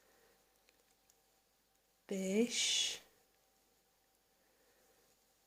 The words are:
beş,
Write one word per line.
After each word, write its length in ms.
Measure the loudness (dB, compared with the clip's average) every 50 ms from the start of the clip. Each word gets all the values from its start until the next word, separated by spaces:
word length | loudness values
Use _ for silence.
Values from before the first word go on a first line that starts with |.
| _ _ _ _ _ _ _ _ _ _ _ _ _ _ _ _ _ _ _ _ _ -20 _ _ _ _ _ _ _ _ _ _ _ _ _ _ _ _ _ _ _ -8
beş, 920 | -6 -6 -2 0 2 2 2 2 2 0 0 2 2 0 0 -2 -4 -8 -14 -20 _ _ _ _ _ _ _ _ _ _ _ _ _ _ _ _ _ _ _ _ _ _ _ _ _ _ _ _ _ _ _ _ _ _ _ _ _ _ _ _ _ _ _ _ _ _ _